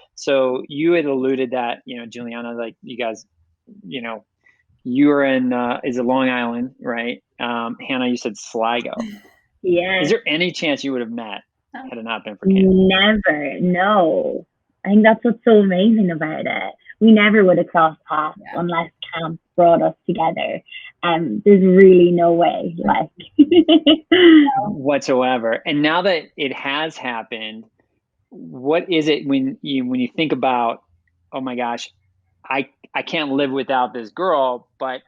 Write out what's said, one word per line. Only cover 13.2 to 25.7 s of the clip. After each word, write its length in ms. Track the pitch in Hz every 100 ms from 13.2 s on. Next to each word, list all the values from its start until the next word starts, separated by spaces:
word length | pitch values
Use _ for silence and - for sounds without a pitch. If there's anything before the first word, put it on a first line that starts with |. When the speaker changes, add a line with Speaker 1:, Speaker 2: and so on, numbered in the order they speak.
| 185 151 143 -
Speaker 2:
no. 840 | 180 175 190 208 165 92 69 - - _ _ _ 190
I 20 |
think 140 | 208
that's 200 | 220 220
what's 220 | 240 220
so 140 | 240 214
amazing 520 | 196 180 214 220 185
about 360 | 160 156 147 -
it. 260 | - 95 - - -
We 140 | 220
never 320 | 214 208 214
would 140 | 185 175
have 80 | 170
crossed 360 | 170 160 156 -
paths 320 | 151 151 -
Speaker 3:
Yeah. 160 | - -
Speaker 2:
unless 300 | 175 170 170 _ -
camp 240 | 165 165 165 _
brought 280 | - 170 165
us 120 | 165 - -
together. 560 | 175 165 170 - - - - - _
Um, 400 | 175 165 160 -
there's 180 | 208 202
really 480 | 185 185 196 180 175
no 220 | 170 170
way, 420 | 170 165 180 180 170
like 320 | - - - - - -
<laughs> 680 | 294 349 330 320 294 320 - 359 349 311 277 269 208
Speaker 1:
Whatsoever. 920 | 165 131 139 139 127 127 127 113 113
And 160 | 175